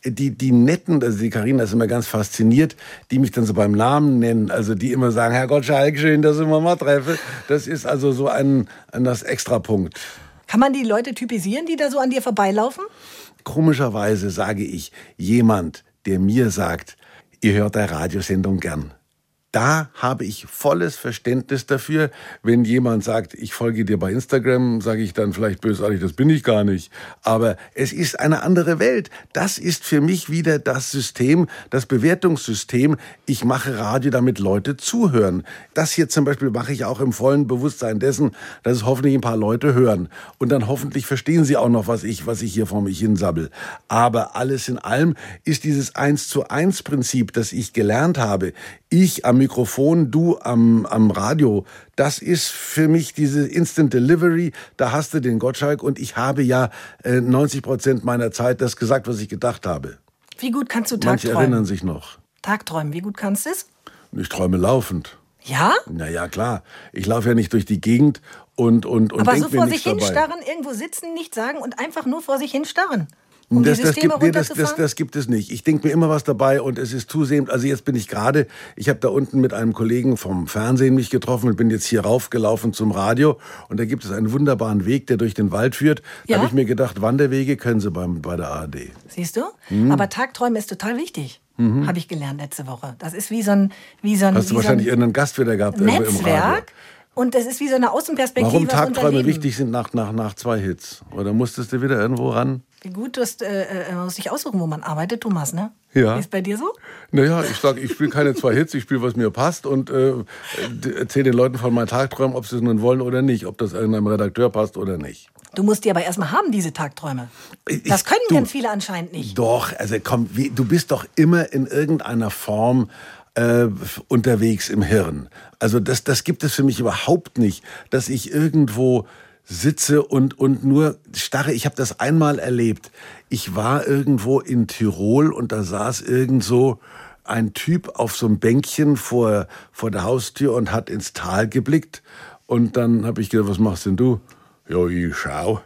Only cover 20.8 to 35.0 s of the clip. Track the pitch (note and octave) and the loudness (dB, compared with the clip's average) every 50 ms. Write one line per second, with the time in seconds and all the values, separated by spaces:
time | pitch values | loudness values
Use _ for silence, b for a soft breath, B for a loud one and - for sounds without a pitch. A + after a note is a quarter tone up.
20.8 | E3+ E3 D3 - - B2+ A#2 - _ B2 A#2+ C3 B2 - C#3 C3+ - - C#3+ C3 | 0 -4 -4 -6 -8 -8 -8 -6 _ -2 -2 -2 -2 -4 -6 -6 -2 -2 -4 -4
21.8 | - - D3+ D#3 D#3 C#3+ B B B B B B _ A2 A#2 A#2+ A#2+ G#2+ A#2+ B2+ | -2 -2 0 0 0 0 B B B B B B _ 4 4 4 4 4 4 2
22.8 | B2 B2 A#2 G#2+ F#2+ A2+ A2+ A2+ G#2 - - - - - - - A#2 A#2 A2+ A2 | 2 2 0 0 0 0 -2 -2 -2 -4 -12 -14 -12 -12 -8 -4 -2 -2 0 -2
23.8 | A2+ F#2 G#2+ F#2+ F2 F#2+ G2 B2 B2+ - - C3 A2+ B2+ B2+ B2+ B2+ B2 A#2 A2+ | 0 0 0 0 0 -2 -2 -4 -2 0 0 0 2 2 2 2 2 2 0 0
24.8 | G2 A2+ A2 G#2+ A2+ G2 E2+ - G#2+ G#2 F2+ F2 A2 G#2+ F#2+ - - A2+ G#2 F2+ | -2 -2 -2 -2 -2 -4 -2 -2 -2 -2 0 -2 -2 -2 -2 -2 -2 -2 -2 0
25.8 | G2+ G#2+ G#2+ F#2 E2+ F#2 D#2 - C3 D3+ D#3+ D3 - - A2+ G#2+ G#2 G2+ F#2+ F2+ | 0 -2 0 0 -2 -4 0 2 4 4 4 4 2 2 2 2 2 2 0 0
26.8 | F2 - B B B B B B _ A2+ A2+ A2+ A#2 A2+ G2+ B B B B - | -4 -8 B B B B B B _ 0 0 2 2 0 0 B B B B -4
27.8 | C3+ B2+ - - F3 - - - - D3+ D#3 - - E3+ F#3 F3 E3+ E3 E3+ D#3 | -4 -4 -2 -4 -4 -4 -4 -2 0 2 2 2 2 2 2 2 4 2 0 2
28.8 | - A#3+ B3+ A3+ F3 - B B B B _ - F3+ G3 - - C#3+ F3 D#3+ - | 2 2 2 0 -2 -6 B B B B _ -4 -4 -4 -4 -4 -4 -4 -4 -4
29.8 | - - - D3 C#3+ D#3+ F#3 F3 - - D3+ E3 D#3+ D#3+ D#3 D3 D3 C3+ C3 C#3 | -2 0 2 2 4 2 0 0 -2 -4 -4 -2 0 0 0 0 0 -2 -4 -4
30.8 | C3 - - C#3+ A#2+ - - - B2 B2+ D3+ F3 F3 B B B B B - C3+ | -4 -6 -6 -6 -6 -6 -4 0 2 4 4 4 4 B B B B B -4 -4
31.8 | B2+ - C3+ B2 A2 E3 F3+ F#3 - F3+ E3 C3+ - - A2+ G2+ - - - B2 | -2 0 0 2 4 2 2 4 2 0 0 0 -2 -6 -6 -6 -6 -2 0 2
32.8 | C3 D3+ D#3 B2+ B B B B _ - C#3+ G#2+ - A#2 B2+ B2+ G#2+ C3+ C3 G#2 | 2 2 2 0 B B B B _ -4 -4 0 0 0 0 0 -2 -4 -6 -4
33.8 | A2+ G#2 A2+ C3+ B2+ C#3+ A#2+ B2+ B2 B2+ A2+ F#2+ G2 F#2+ F#2+ G2+ G2 - - - | -4 -2 -2 0 0 0 0 2 2 2 0 0 0 0 0 0 0 -2 -6 -6
34.8 | - - - A#3+ | -6 -4 0 2